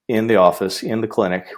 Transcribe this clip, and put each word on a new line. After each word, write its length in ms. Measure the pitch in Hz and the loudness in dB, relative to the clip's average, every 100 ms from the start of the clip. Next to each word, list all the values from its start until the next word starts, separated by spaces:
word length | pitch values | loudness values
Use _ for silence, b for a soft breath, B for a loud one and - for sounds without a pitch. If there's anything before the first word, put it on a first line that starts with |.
| - | -4
in 200 | 113 113 | -2 2
the 100 | 107 | 4
office, 440 | 90 87 95 - | 4 2 -4 -6
in 200 | - 110 | -6 -4
the 60 | 110 | -4
clinic, 380 | - 98 90 - | -2 -2 -2 -8